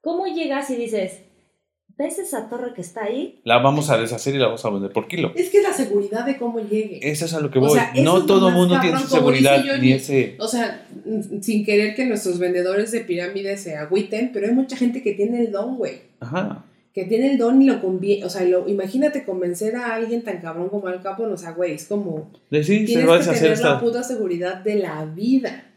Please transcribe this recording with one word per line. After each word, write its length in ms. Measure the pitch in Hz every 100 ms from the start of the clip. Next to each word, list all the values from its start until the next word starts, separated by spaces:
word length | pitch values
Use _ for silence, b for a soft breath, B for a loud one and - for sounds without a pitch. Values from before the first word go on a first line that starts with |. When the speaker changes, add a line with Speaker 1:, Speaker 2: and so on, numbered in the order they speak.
Speaker 1:
¿Cómo 260 | 311 349 381
llegas 420 | 320 302 277 277
y 60 | 240
dices, 460 | 233 214 185 - _ _ _ _ _ _ _ _
"¿Ves 220 | 302 339
esa 280 | 370 254 220
torre 240 | 240 247
que 80 | 220
está 220 | 170 - 208
ahí?"? 360 | 247 349 -
Speaker 2:
La 140 | - 120
vamos 300 | 135 147 151
a 80 | 117
deshacer 380 | 113 117 139 139
y 20 |
la 80 | 117
vamos 180 | 113
a 60 | 113
vender 220 | 101 98
por 160 | - 214
kilo. 260 | 277 - 339
Speaker 3:
Es 140 | 359
que 80 | 403
es 60 |
la 100 | 392
seguridad 520 | - 220 202 202 214 254
de 120 | 269
cómo 220 | 233 226
llegue. 400 | 208 214 214 170
Speaker 2:
Eso 220 | 139 151 165
es 80 |
a 60 | 165
lo 100 | 147
que 80 | 131
Speaker 3:
O 40 |
Speaker 2:
voy. 80 | 139
Speaker 3:
sea, 200 | 143 -
eso 100 | 127
Speaker 2:
No 120 | 147 185
Speaker 3:
es 40 |
lo 40 | 185
Speaker 2:
todo 200 | 196 185
Speaker 3:
más 80 | 175
Speaker 2:
mundo 220 | 180 175
tiene 120 | 180 165
Speaker 3:
cabrón, 120 | -
Speaker 2:
esa 100 | -
Speaker 3:
como 120 | 139
dice 120 | 131 135
Speaker 2:
seguridad, 240 | 139 135 135
Speaker 3:
Johnny. 120 | 127
Speaker 2:
ni 60 |
ese 420 | 135 - 139 120 -
Speaker 3:
O 80 | 220
sea, 380 | 240 226 - - - -
n-, 380 | 220 - 208
sin 220 | 208 214 208
querer 300 | 208 214 -
que 100 | 254
nuestros 340 | 208 190 175
vendedores 520 | 180 180 180 196 220
de 100 | 226
pirámides 600 | - 175 180 196 196 196
se 140 | 175 151
agüiten, 560 | 151 190 - 214 247
pero 140 | 214 202
hay 60 |
mucha 240 | 247 262 269
gente 260 | 240 240
que 100 | 214
tiene 280 | 202 208 240
el 100 | 226
don, 240 | 202 233 254
güey. 240 | 185 - _ _
Speaker 2:
Ajá. 440 | 120 165 202 - b b b
Speaker 3:
Que 100 | - 180
tiene 260 | 226 269
el 60 | 277
don 240 | 233 269
y 40 | 269
lo 160 | 208
convie-, 420 | 196 185 196 202
o 60 | 180
sea, 140 | 190 180
lo... 220 | 180 -
imagínate 560 | 202 190 254 294 285
convencer 520 | - 185 180 175 214 240
a 180 | 240
alguien 300 | 226 226 233
tan 160 | 233 180
cabrón 280 | 170 160 180
como 180 | 202 185
Al 140 | 185
Capone, 300 | 196 190 226
o 40 | 175
sea, 140 | 170
güey, 220 | 165 175
es 120 | 151 -
como 460 | 208 190 156 156 - _
Speaker 2:
De 140 | 147
sí, 160 | 151 208
se 60 | 214
Speaker 3:
tienes 220 | 233 160
Speaker 2:
va 80 | 170
a 40 |
Speaker 3:
que 60 | 175
Speaker 2:
deshacer 160 | 151
Speaker 3:
tener 160 | 156 -
la 40 | 156
Speaker 2:
esta 60 | 139
Speaker 3:
puta 240 | 233 240
seguridad 520 | 247 240 190 175 180 185
de 200 | 202 208
la 300 | 180 156 156
vida. 600 | 165 226 262 233 - -